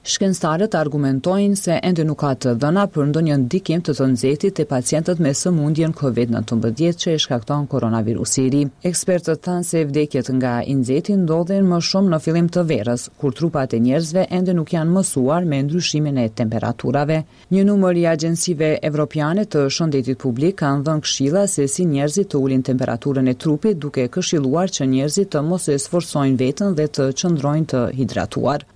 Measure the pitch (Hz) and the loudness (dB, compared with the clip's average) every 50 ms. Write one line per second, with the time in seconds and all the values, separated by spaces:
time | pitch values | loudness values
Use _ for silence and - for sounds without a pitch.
0 | - - - - 208 190 185 - - 160 156 165 208 220 - 165 156 147 143 147 | -8 -6 -2 0 0 0 0 0 0 0 0 0 0 0 0 0 0 0 0 0
1 | 143 135 135 135 - 175 190 202 202 202 202 196 - 190 165 - - 180 180 165 | 0 0 0 0 0 0 0 2 2 2 0 0 0 0 0 0 0 0 0 2
2 | 160 156 147 - 147 143 131 - - 127 120 113 139 147 170 196 202 202 - 156 | 0 0 0 0 0 -2 -2 0 0 0 0 0 2 2 2 2 2 0 0 0
3 | 139 147 147 160 165 156 147 139 127 123 180 185 190 - 160 175 170 - 143 131 | 0 2 2 2 2 2 2 2 0 0 0 -2 0 0 -2 0 0 -2 0 0
4 | 135 131 127 117 - 131 143 - - 196 196 - 151 - 139 127 127 - 156 151 | 2 2 2 2 2 0 0 2 0 0 0 -2 -2 0 -2 -2 -2 0 -2 0
5 | 160 - 180 165 170 139 139 - - 180 180 160 147 151 156 151 165 160 156 - | 0 0 0 0 0 0 0 0 0 0 2 2 2 2 2 2 0 0 -2 -2
6 | 143 135 113 117 123 113 117 110 110 - 123 113 107 117 110 - 160 170 170 170 | -2 0 0 0 0 0 0 -2 -2 0 0 0 0 0 0 0 0 0 0 0
7 | - 175 160 151 - - 135 120 107 - 143 147 143 131 - 131 117 113 113 113 | -2 -2 -2 0 0 -2 -4 -4 -2 -2 -2 -2 -2 -2 -2 -2 0 0 0 0
8 | 107 110 117 - - - - - 131 131 131 143 143 139 - _ - 180 170 - | 0 -2 -2 -2 -4 -2 0 0 2 2 2 2 0 -2 -4 _ -6 -4 -4 -2
9 | - - 185 175 170 170 160 160 - 180 180 175 175 - - 165 160 143 139 151 | 0 0 0 0 0 -2 -4 -4 -4 -4 -4 -2 -2 -2 0 0 0 0 0 0
10 | 151 147 - 135 120 - 131 131 127 123 120 120 - - 139 135 123 117 131 151 | 0 0 -2 -2 -2 -2 -2 0 0 0 -2 -2 -2 -2 0 0 0 0 0 0
11 | 170 - 202 196 180 156 160 165 175 170 196 196 196 185 175 170 170 - - 190 | 0 0 0 2 2 2 2 0 0 0 0 2 2 2 2 2 0 0 0 2
12 | 202 190 165 156 - 165 160 170 170 170 170 180 175 156 156 110 104 120 120 120 | 2 2 2 2 0 0 2 2 2 2 2 0 0 0 0 0 0 -2 -2 -2
13 | - - - - - 139 123 - 160 170 170 151 131 123 - 113 117 123 131 160 | -4 -10 -8 -4 -2 -2 -2 0 -2 -2 0 -2 -2 0 0 2 2 4 2 2
14 | 170 156 160 185 180 - 175 180 185 180 180 170 156 - - 165 156 165 175 190 | 0 0 0 0 0 0 0 0 0 2 2 0 0 0 0 0 2 2 2 2
15 | 185 - - 143 123 131 156 175 180 165 143 135 139 143 156 175 165 - 160 151 | 2 0 0 0 2 2 2 2 0 0 0 0 0 0 0 -2 -2 0 0 0
16 | 151 147 139 127 120 110 110 - 120 110 117 110 - 113 117 - - - - 139 | 0 0 0 0 0 0 0 -2 -2 -2 -2 -2 -2 -4 -4 -4 -2 -2 0 0
17 | 147 143 160 160 151 - - - - - 180 190 196 202 208 202 190 180 180 175 | 0 0 0 -2 -2 -6 -14 -18 -4 0 2 4 4 4 4 4 4 4 2 2
18 | 170 165 165 156 156 165 170 165 - 180 170 143 160 156 156 - - 156 147 151 | 2 2 2 0 0 -2 -2 -2 -2 -2 0 0 0 0 0 0 -2 -2 0 0
19 | 151 147 - 156 147 151 170 202 214 208 - 151 139 135 135 - 170 160 143 135 | -2 -2 -2 -2 0 0 0 0 -2 0 0 0 0 0 0 0 0 0 0 0
20 | 120 127 131 - - 135 117 123 143 180 196 - 160 139 139 143 139 156 156 151 | 0 -2 -4 -2 -2 -4 -2 0 0 0 0 0 0 0 0 0 0 -2 -2 -2
21 | - - - - 135 139 160 196 202 196 - - 143 135 - - 185 170 143 139 | -2 -4 -2 0 0 2 2 2 0 0 0 0 -2 0 0 0 0 0 2 0
22 | 143 151 147 202 196 196 - 143 131 135 131 131 131 - 127 127 127 120 117 113 | 0 0 0 -2 -2 0 0 0 0 2 0 0 0 0 0 0 -2 -2 -4 -2
23 | - 143 135 135 131 127 127 127 - 165 147 147 - 220 202 156 139 147 - 139 | -2 -2 0 2 2 0 0 0 0 0 0 2 2 0 0 0 -4 -4 -2 -2
24 | 127 120 - 185 175 - - 156 139 127 135 165 185 185 - - 143 131 131 131 | -2 -2 -2 -4 -2 0 0 0 0 0 0 0 0 -2 -2 -2 0 0 2 2
25 | 135 151 147 196 196 196 - 147 143 160 180 - - - 143 143 - - - 175 | 0 0 0 -2 -2 0 -2 -2 0 0 -2 0 0 0 0 -2 -2 -2 -2 -2
26 | 165 - - 151 139 135 135 123 135 127 147 - 202 202 185 147 151 151 - - | -2 -2 -2 0 2 2 2 2 2 0 0 0 0 0 0 0 0 0 0 0
27 | 135 135 135 - - 180 170 147 131 143 147 156 160 - - 127 120 95 - 131 | 0 0 0 0 0 0 0 0 0 0 0 0 0 0 0 0 0 0 -2 -2
28 | 131 107 - 98 87 - - - - 123 143 147 - - _ | -2 -2 -2 -4 -4 -4 -2 -2 0 0 0 -2 -6 -12 _